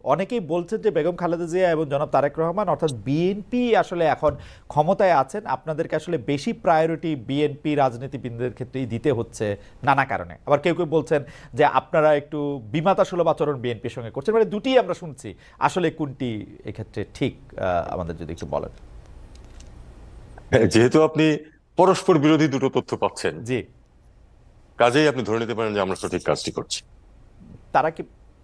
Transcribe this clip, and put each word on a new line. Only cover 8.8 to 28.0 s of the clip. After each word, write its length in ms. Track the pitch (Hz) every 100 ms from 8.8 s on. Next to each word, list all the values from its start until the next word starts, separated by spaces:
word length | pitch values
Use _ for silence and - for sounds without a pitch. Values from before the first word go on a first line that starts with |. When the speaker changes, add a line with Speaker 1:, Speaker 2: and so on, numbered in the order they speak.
| 127
Speaker 1:
দিতে 260 | 113 151
হচ্ছে 460 | 117 113 - 107 101 - -
নানা 220 | 127 139 131
কারণে। 320 | 98 87 80 -
আবার 140 | 143
কেউ 160 | 175 165
কেউ 100 | 170
বলছেন 380 | 156 - 151 123 - -
যে 120 | 117 143
আপনারা 480 | 131 - 165 151
একটু 480 | 147 143 151 143 143 110
বিমাতা 340 | 143 170 190 185
সুলভ 220 | 175 165
আচরণ 280 | 147 151 135
বিএনপির 340 | 120 113 120
সঙ্গে 220 | 131 113
করছেন। 220 | 139 170
মানে, 120 | 220 202
দুটিই 340 | 208 262 254
আমরা 140 | 180
শুনছি, 400 | 170 170 131 110 - - -
আসলে 320 | 143 185 160
কোনটি 680 | 156 147 139 127 107 - 104 -
এক্ষেত্রে 400 | 101 107 - 98
ঠিক, 460 | - 135 - - -
আহ, 340 | 92 87 -
আমাদের 240 | 87 85 82
যদি 160 | 80
একটু 120 | 85 73
বলেন। 240 | 73 - - - - - - - - - - - - - - - - - - -
Speaker 2:
হ্যাঁ, 160 | 120 107
যেহেতু 360 | 110 120 156
আপনি 360 | 156 147 156 147 - - _ -
পরস্পর 400 | 185 180 - 165
বিরোধী 300 | 147 156 156
দুটো 220 | 131 135
তথ্য 280 | 127 - 113
পাচ্ছেন, 460 | 101 - 87 76
Speaker 1:
জি। 200 | 117 127 - - _ _ _ - - _ - - - -
Speaker 2:
কাজেই 300 | 120 131 151
আপনি 160 | 127
ধরে 160 | 104 113
নিতে 140 | 117
পারেন 200 | 113 110
যে 60 | 101
আমরা 160 | 95 95
সঠিক 280 | 92 87
কাজটি 280 | - 76 -
করছি। 300 | - - - - - - - - - - - -
Speaker 1:
তারা 180 | - 151
কি 140 | 160